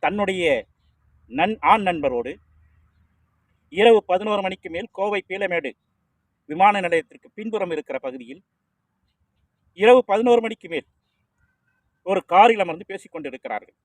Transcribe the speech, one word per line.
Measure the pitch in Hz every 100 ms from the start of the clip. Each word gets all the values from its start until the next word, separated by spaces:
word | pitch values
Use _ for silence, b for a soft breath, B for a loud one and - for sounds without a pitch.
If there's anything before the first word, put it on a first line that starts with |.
தன்னுடைய | 151 202 196 190 170 127 - _ _ _ _ _ _
நண்-, | 135 180 220
ஆண் | 151 214 196
நண்பரோடு | 170 143 123 120 185 _ _ _ _ _ _ _ _ _ _ _ _ _
இரவு | 160 226 220
பதினோரு | - 185 214 208
மணிக்கு | 190 185 185
மேல் | 165 -
கோவை | - 202 208 -
பீளமேடு | 185 196 175 139 - _ _ _ _ _ _ _
விமான | 156 196 202
நிலையத்திற்கு | 180 165 156 - _
பின்புறம் | - 214 214 185
இருக்கிற | 160 - 131
பகுதியில் | 135 131 120 151 _ _ _ _ _ _ _ _ _ _ _ _ _ -
இரவு | 208 254 247
பதினோரு | 196 240 240
மணிக்கு | 220 220 175
மேல் | 165 - _ _ _ _ _ _ _ _ _ _ _ -
ஒரு | 190 -
காரில் | 180 226 226
அமர்ந்து | 180 170 196
பேசிக் | 190 -
கொண்டிருக்கிறார்கள். | 165 143 262 254 107 101 _